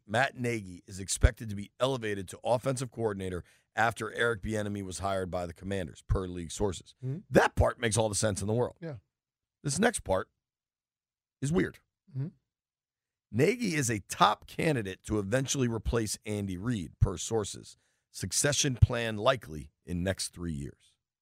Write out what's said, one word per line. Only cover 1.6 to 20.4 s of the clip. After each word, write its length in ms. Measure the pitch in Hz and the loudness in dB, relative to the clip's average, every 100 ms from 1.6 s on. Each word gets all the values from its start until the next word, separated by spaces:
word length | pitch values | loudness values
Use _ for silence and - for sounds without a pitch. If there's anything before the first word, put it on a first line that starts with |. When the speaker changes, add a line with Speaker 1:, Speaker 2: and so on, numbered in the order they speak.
| 101 - | -8 -2
Speaker 1:
elevated 480 | 127 131 110 101 92 | 0 0 -2 -4 -4
to 100 | - | -6
offensive 480 | 113 120 135 127 131 | 0 0 0 -2 -4
coordinator 520 | - 113 98 95 90 - _ _ - | -2 -2 -2 -4 -6 -8 _ _ 0
after 380 | 113 - 107 | 0 0 -4
Eric 300 | - 120 110 | 0 0 0
Bieniemy 400 | 104 107 104 101 | -2 -2 -2 -4
was 160 | 95 90 | -6 -4
hired 320 | 98 98 92 | -2 -2 -2
by 140 | 90 87 | -4 -6
the 60 | |
Commanders, 500 | 85 92 98 82 - - | -8 -6 -4 -4 -6 -2
per 200 | 101 92 | -2 -2
league 240 | 90 82 | -6 -8
sources." 420 | - 101 - - - | -2 -2 -2 -10 -12
Speaker 2:
Mm-hmm. 160 | 127 147 - | -8 -8 2
Speaker 1:
That 240 | 127 226 - | 4 4 4
part 240 | 143 117 | 2 2
makes 160 | 117 101 | 0 2
all 120 | 110 | 2
the 60 | 101 | 2
sense 260 | 110 98 | 0 0
in 60 | 98 | 0
the 60 | |
world. 220 | 110 117 - | 0 0 -4
Speaker 2:
Yeah. 160 | 165 127 - _ _ _ _ _ | -10 -12 -16 _ _ _ _ _
Speaker 1:
This 160 | 147 143 | -4 2
next 220 | 233 262 | 2 2
part 280 | - 190 - _ _ _ _ _ _ _ _ _ _ _ | 0 -2 -2 _ _ _ _ _ _ _ _ _ _ _
is 100 | 135 | -2
weird. 280 | 180 117 - _ _ _ 135 | 0 0 -4 _ _ _ -8
Speaker 2:
Mm-hmm. 100 | 147 - _ _ _ _ _ _ _ _ _ | -8 -10 _ _ _ _ _ _ _ _ _
Speaker 1:
"Nagy 420 | 104 156 240 226 151 | 2 2 2 0 0
is 140 | 120 | 0
a 100 | 110 - | 0 -2
top 400 | - 190 - - | 2 4 2 -4
candidate 560 | - 165 139 95 92 - | -2 0 0 -2 -6 -4
to 120 | 107 | -2
eventually 480 | 98 127 135 143 123 | 0 0 0 0 0
replace 500 | 113 - 120 107 - - | 0 0 0 0 -4 -6
Andy 320 | 104 101 90 | -4 -2 -4
Reid, 360 | 107 113 76 - | -2 -4 -4 0
per 160 | 98 90 | 0 0
sources. 580 | - 113 101 - 55 - _ _ _ | -2 -2 -2 -6 -16 -20 _ _ _
Succession 640 | - 92 - 147 143 147 123 | -10 -4 2 2 2 0 6
plan 420 | - 120 117 107 | 4 6 -2 2
likely 540 | 113 135 - 78 73 _ - | 2 2 0 -12 -12 _ -6
in 180 | 90 | -2
next 260 | 92 95 - | 0 -2 -4
three 240 | - | -6